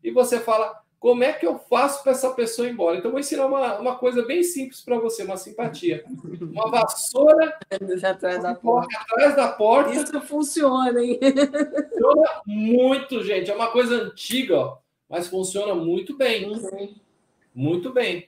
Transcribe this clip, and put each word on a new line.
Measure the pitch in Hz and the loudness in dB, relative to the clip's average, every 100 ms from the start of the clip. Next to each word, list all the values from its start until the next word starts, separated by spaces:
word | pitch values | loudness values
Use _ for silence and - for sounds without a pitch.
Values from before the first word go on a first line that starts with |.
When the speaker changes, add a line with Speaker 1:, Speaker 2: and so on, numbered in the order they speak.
Speaker 1:
e | - | 0
você | 233 247 233 | 2 2 2
fala, | 226 220 214 - _ _ | 0 0 0 -6 _ _
"Como | 233 240 | 2 4
é | 254 | 2
que | 302 339 | 0 -2
eu | 294 | -4
faço | - 247 277 277 | 0 2 2 0
pra | 269 | 0
essa | 254 254 | 0 0
pessoa | 254 226 - 240 | -2 -4 -2 -4
ir | |
embora?" | 240 170 180 | 0 0 0
Então, | 240 | -2
eu | |
vou | 262 | -4
ensinar | 285 294 269 | -4 -2 0
uma, | 277 247 208 | 2 0 -2
uma | 247 254 | -4 -2
coisa | 247 240 | 0 0
bem | 233 339 | 0 0
simples | 349 285 262 - | 0 -2 -8 -12
pra | - 233 | -4 -2
você, | 226 226 | -2 -4
uma | 185 185 | -8 -8
simpatia. | - - 240 - 170 156 - - 165 165 | -10 -8 -8 -4 -4 -4 -8 -14 -14 -12
Uma | 165 180 220 | -10 -4 0
vassoura | 233 220 - - 247 294 311 320 - - 190 196 180 | 0 0 -2 -4 4 6 8 4 -2 -8 -8 -6 -4
Speaker 2:
Atrás | 190 190 185 180 | -2 -2 -4 -4
da | 180 | -4
Speaker 1:
que | 240 | -4
coloca | 233 240 247 | 2 2 0
Speaker 2:
porta. | 220 - | -8 -4
Speaker 1:
atrás | 226 277 277 | 4 4 4
da | 233 | 0
porta. | - 214 262 285 | 2 4 6 4
Speaker 2:
Isso | 254 294 294 | 0 -2 -6
funciona, | - 294 294 339 285 254 254 240 | -6 -4 -2 0 2 2 2 0
hein? | 240 240 | 0 2
Speaker 1:
Funciona | 269 269 285 285 294 285 285 381 - 302 311 - 208 | 2 4 2 0 -2 -4 -4 2 4 6 4 2 -8
muito, | 208 220 240 254 269 262 240 | -4 2 4 4 2 -2 -6
gente. | 190 196 180 | -2 -2 -2
É | |
uma | 202 226 | -2 0
coisa | 233 240 240 | 0 2 0
antiga, | 196 - - 254 254 160 | -2 -10 -6 -4 0 0
ó, | - - _ _ _ | 0 -8 _ _ _
mas | 165 175 | -8 -6
funciona | 190 180 196 208 | -4 -4 -4 -2
muito | 185 165 180 185 277 | -2 -2 -2 -4 -2
bem. | 254 220 196 | 0 0 -4
Speaker 2:
Uhum. | 220 190 190 202 208 _ _ _ _ _ | -8 -10 -10 -12 -14 _ _ _ _ _
Speaker 1:
Muito | 123 139 180 175 | -6 -2 -2 -2
bem. | 254 220 175 | -2 -2 -4